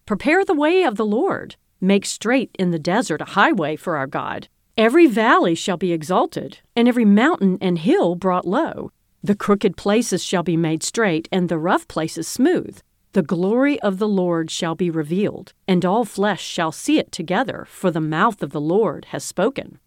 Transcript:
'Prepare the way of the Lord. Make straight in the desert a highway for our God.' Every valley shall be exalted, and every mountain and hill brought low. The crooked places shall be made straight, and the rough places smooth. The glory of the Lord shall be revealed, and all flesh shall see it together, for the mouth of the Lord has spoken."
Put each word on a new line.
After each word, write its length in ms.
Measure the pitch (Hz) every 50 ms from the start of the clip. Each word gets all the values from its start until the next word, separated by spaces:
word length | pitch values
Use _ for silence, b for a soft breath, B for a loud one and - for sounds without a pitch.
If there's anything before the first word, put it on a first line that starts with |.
| _
'Prepare 400 | - 214 - - 277 320 392 392
the 80 | 392 359
way 300 | 285 294 311 359 370 359
of 120 | 302 -
the 100 | 220 220
Lord. 520 | 208 208 247 370 392 151 - - - - _ _ _ _ _
Make 240 | 185 185 202 202 -
straight 460 | - - - - 220 262 269 202 - -
in 140 | - 185 180
the 80 | 165 156
desert 400 | 143 170 185 233 233 - 156 147
a 60 | 151
highway 500 | - - 196 220 311 311 190 151 143 156
for 220 | - - 185 160
our 100 | 139 135
God.' 400 | 156 - 143 139 - - - - - _ _ _ _ _
Every 300 | 233 214 226 262 349 339
valley 480 | 269 196 233 214 247 320 370 285 175 165
shall 220 | - - 208 175
be 140 | 160 190 175
exalted, 680 | 170 160 151 143 185 226 320 - - - - - - - _ _ _
and 140 | 233 233
every 180 | 247 233 247 226
mountain 520 | 202 202 214 247 320 349 - 196 190 185 -
and 200 | 190 185 175 165
hill 360 | 156 220 339 415 226 170 175
brought 320 | 175 - 185 180 180 -
low. 440 | 175 196 285 330 220 - - - - - _ _ _ _ _ -
The 120 | 196 202
crooked 400 | - - - 202 202 - 190 -
places 480 | - - 202 208 240 240 - 190 170 -
shall 200 | - 196 175 170
be 120 | 185 165
made 280 | 165 170 156 160 156 -
straight, 440 | - - 233 226 196 160 156 - -
and 180 | 180 185 175 165
the 80 | 180
rough 300 | 156 156 180 254 330 -
places 400 | - - 160 156 156 - - 160
smooth. 520 | - - - 254 349 359 - - - - - - _ _ _ _ _
The 120 | - 196 156
glory 560 | - 185 165 180 196 226 247 277 285 285 -
of 160 | - 208 190
the 100 | 185 220
Lord 440 | 214 202 185 180 175 170 165 160 160
shall 240 | - - 185 165 165
be 160 | - 185 175
revealed, 640 | 160 160 151 147 175 196 208 143 - - - - _ _ _
and 160 | - 185 175 175
all 220 | 180 196 240 233
flesh 400 | - - 190 196 214 185 - -
shall 260 | - - 180 165 160
see 280 | - - - - 302 -
it 120 | - -
together, 540 | - - 165 - 180 220 262 202 - - -
for 220 | - - - - 180
the 100 | 165 165
mouth 440 | 156 151 156 165 208 233 208 - -
of 80 | 143
the 100 | 156 151
Lord 440 | 147 156 180 220 220 165 135 - -
has 200 | - - 143 -
spoken." 540 | - - - 190 254 269 - - - - - _